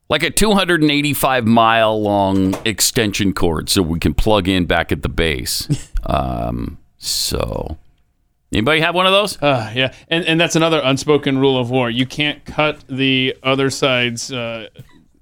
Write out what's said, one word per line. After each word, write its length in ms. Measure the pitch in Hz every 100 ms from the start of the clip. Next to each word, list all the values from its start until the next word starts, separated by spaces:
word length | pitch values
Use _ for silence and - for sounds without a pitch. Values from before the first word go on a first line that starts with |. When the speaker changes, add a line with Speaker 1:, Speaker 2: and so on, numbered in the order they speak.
| -
Speaker 1:
Like 140 | 151
a 80 | 160
two 220 | - 220
hundred 300 | 196 180 170
and 100 | 151
eighty-five 520 | 143 147 135 147 127
mile 560 | 110 117 113 113 110 110
long 540 | 104 101 95 95 95 98
extension 680 | 113 95 - 131 107 - 98
cord 360 | - 87 80 69
so 140 | 101
we 160 | 80 82
can 160 | 82
plug 320 | - 110 107 90
in 200 | 92 82
back 260 | 85 80
at 100 | 82
the 60 | 80
base. 800 | - 82 67 58 - - 143 - -
Speaker 2:
<laughs> 100 | -
Speaker 1:
Um, 720 | 65 65 60 58 60 57 - _ _
so, 800 | - - - - 57 50 - - - _ _ _ _ _ _
anybody 280 | - 117 156
have 140 | 165
one 120 | 175 185
of 60 |
those? 280 | 196 202 -
Speaker 2:
Uh, 300 | 143 131 107
yeah, 180 | 127 131 - -
and, 160 | 165 160
and 120 | 165
that's 140 | 165
another 260 | 165 165 160
unspoken 540 | 127 135 147 143 143 135
rule 200 | 135 131
of 100 | 120
war. 180 | 127 117
You 140 | 120 127
can't 380 | - 147 143
cut 400 | - - 151 147 -
the 460 | 131 135 131 131 -
other 280 | 131 135 135
side's, 600 | - 139 127 120 117 -
uh, 380 | 127 117 113 107 - - - _ _